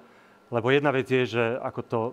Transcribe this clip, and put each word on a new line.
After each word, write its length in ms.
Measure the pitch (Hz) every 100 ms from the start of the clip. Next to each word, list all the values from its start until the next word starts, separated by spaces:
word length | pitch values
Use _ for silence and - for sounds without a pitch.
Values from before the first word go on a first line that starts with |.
| - - - _ _
Lebo 160 | 120 117
jedna 220 | 143 147
vec 160 | 131 120
je, 160 | 127
že 200 | 120 117 113 127
ako 180 | 127 120 -
to 140 | 117 117